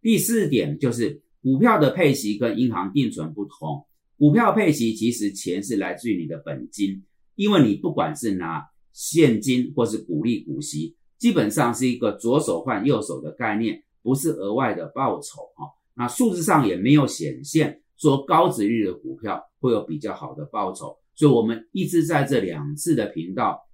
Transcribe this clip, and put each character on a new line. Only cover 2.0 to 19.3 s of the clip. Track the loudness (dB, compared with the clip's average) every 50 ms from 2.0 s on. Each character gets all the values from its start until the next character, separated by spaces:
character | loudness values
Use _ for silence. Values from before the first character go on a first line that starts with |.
| 2 2 2
息 | 2 -2 -4 -2
跟 | -2 -2 -2 0 0
银 | 0 0
行 | 0 -2 -4 -2 0
定 | 0 0 0
存 | -2 -6 -10 -10 -8
不 | -8 -10
同， | -10 -10 -12 -8 -8 -8 -8 -10 _ _ _ _ _ _ _
股 | 4 6 6
票 | 6 4 4 2
配 | 2 4 2
息 | 2 2 2 0 0
其 | 0 0 0
实 | 0 0 -2 -4 -4
钱 | -4 -6 -4 -4 -4 -4
是 | -4 -4
来 | -4 -4 -4 -6
自 | -6 -4 -2
于 | -2 -2
你 | -2
的 | -6 -8 -10 -10
本 | -10 -10 -10 -10 -14
金， | -6 -4 -4 -4 -4 -6 -12 _ _ _ _ _ _
因 | -2 0 2
为 | 6 6 6
你 | 4 4
不 | 0 -2 -4
管 | -2 -2 -2 -2 -4
是 | -4 -4 -4 -4
拿 | -4 -4 -6 -6 -8 -10 -12 _ _ _ _ _
现 | -12 -10 -4 4 6 6 6 6 4
金 | 2 0 0 0 0 -2 0
或 | 0 0
是 | 0 0
股 | -6 -6 -6 -6 -2 0
利 | 0 -2 -2
股 | -4 -8 -10 -8
息， | -8 -8 -8 -8 -8 -8 -10 _ _ _ _
基 | _ 2 2 4
本 | 4 0 0
上 | 0 0 0 0 0
是 | 0 0
一 | 0 0
个 | 0 0 -2 -2
左 | -2 0 2 2 2
手 | 2 2 -2 -2 -2
换 | -4 -4 -2 2
右 | 2 2 0
手 | 0 -4 -8 -10
的 | -10 -12 -10
概 | _ -4 -4 -2
念， | 0 -2 -2 -4 -6 _ _ _ _ _
不 | -2 -2
是 | 0 0 -2 -4
额 | -2 -4 -4 -2
外 | -2 0 -2 -2
的 | -4 -8 -10
报 | -6 -4 -2 -2 -2 -4 -8
酬， | -14 -16 -16 -18 -20 _
哦， | _ -18 -18 _ _ _ _ _
那 | -6 -6
数 | -6 -2 0 0 0 0
字 | 0 0
上 | 2 2 4 4 2
也 | 0
没 | 0 4 6 6
有 | 6 6
显 | 4 -2 -4 -6 -8 -8 -8 -12
现 | -2 0 0 0 0 -2 -10 _ _ _
说 | _ 2 2 2 2 0
高 | 0 2 4 4 2
殖 | 0 0 -2
利 | 0
率 | 0 0 0
的 | -2 -4
股 | -8 -10 -12 -14
票 | -10 -8 -8